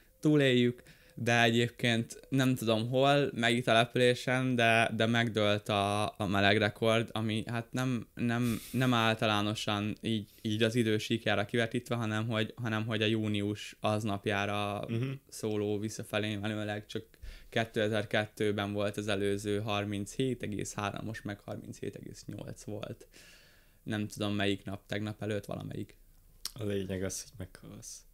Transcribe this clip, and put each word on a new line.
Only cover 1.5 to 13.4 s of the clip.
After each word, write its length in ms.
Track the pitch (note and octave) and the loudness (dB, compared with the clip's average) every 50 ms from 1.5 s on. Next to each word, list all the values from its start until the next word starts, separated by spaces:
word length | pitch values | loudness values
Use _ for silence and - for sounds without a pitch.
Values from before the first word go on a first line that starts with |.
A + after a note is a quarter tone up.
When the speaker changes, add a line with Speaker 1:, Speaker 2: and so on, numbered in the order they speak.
| A2+ A#2+ A#2+ A#2 - - - A#2+ A#2 A2+ A#2 - - - - - | 6 4 2 0 -2 -2 0 2 2 2 0 -4 -8 -16 -8 -2
Speaker 1:
nem 260 | C3 C3+ C3 C3 B2+ | 0 2 2 2 2
tudom 340 | B2 A2+ A2+ A2 A2 A2+ A#2+ | 0 2 2 2 2 0 0
hol, 420 | C3 C3 C#3 C#3 C#3+ C#3+ C#3+ - - | 2 4 4 4 4 4 2 0 0
melyik 300 | A2+ A#2 A#2 A#2+ A#2+ A#2+ | 0 2 2 2 2 4
településen, 880 | B2 A2 A2+ A#2+ - - B2+ B2 B2 B2 A#2+ - C3+ B2+ B2+ C3 C3 B2+ | 4 6 6 4 4 4 4 4 4 4 2 0 -2 0 0 2 2 2
de, 360 | A#2+ A#2 A2+ A2+ A2+ A2+ - A2+ | 4 4 6 6 4 4 2 2
de 100 | G#2+ A2+ | 2 2
megdőlt 600 | A2+ A#2+ A#2 A#2 A#2 G2+ G#2+ G#2 G#2 G#2 G#2+ - - | 4 4 2 2 2 2 2 4 4 2 2 0 0
a, 360 | G#2+ G2+ G2 G2+ G2+ G#2 G#2+ - - - | 0 2 2 2 2 0 0 -2 -2 -4
a 80 | G#2 | -2
meleg 320 | F2+ G2+ G2 G2+ G2 G#2 G#2+ | 0 2 4 6 6 6 6
rekord, 500 | G#2 G#2 - - A#2 A2+ A2 A#2 A2+ - | 4 2 0 0 2 2 4 2 0 0
ami 300 | - A2 A2+ A2 G#2+ A2 - | -2 -2 -2 0 -2 -2 -4
hát 260 | - A#2+ A#2 A#2 - | -4 -6 -6 -6 -6
nem, 340 | - B2+ B2+ C3 B2+ A2+ - - _ | -4 -4 -2 -2 -2 -4 -4 -8 _
nem, 460 | - A#2+ A#2+ A#2 A#2+ B2 A#2+ A2 - - - | -4 -2 0 0 0 0 0 -2 -4 -6 -4
nem 240 | - A#2+ C3 B2+ B2 | -2 2 2 4 4
általánosan 1000 | A2+ A2+ A2+ A2 - A#2 A2 G#2+ G#2 G2+ G#2 A2 - - A2 G#2 G2+ G#2 G#2+ F#2+ - | 4 4 2 2 2 2 2 2 2 0 0 -2 -2 -2 -2 -2 -2 -2 -4 -4 -4
így, 280 | - A2 A2+ G#2+ G#2 - - - | -2 -2 -2 -2 -4 -6 -12 -6
így 200 | - A2 G#2+ A2 | -4 -2 2 2
az 120 | A2+ A2 A2+ | 2 2 4
idő 240 | B2 A2 A2 G#2+ G#2+ | 2 2 2 2 0
síkjára 460 | - - A#2 A2 - A2+ G#2 G2+ G#2 | 0 0 -2 0 0 0 0 0 0
kivetítve, 500 | - - A#2+ A2+ A2 - A#2+ - - A#2 | 0 0 -2 0 0 -2 -6 -4 -4 -4
hanem 340 | A#2 A2+ G#2+ G#2+ G#2+ A2 A#2+ | -2 -2 -2 -2 -2 -2 -2
hogy, 240 | A2 G#2+ A2 - - | 0 -2 -2 -2 -4
hanem 300 | - B2 A2+ A2 A2 A2 | -6 -4 -2 -2 -2 -2
hogy 160 | A#2+ A2 G#2+ | -2 0 0
a 40 | A2 | 2
június 680 | G#2+ A2+ A2 A2 G#2+ G#2 G2+ | 2 2 2 0 0 0 0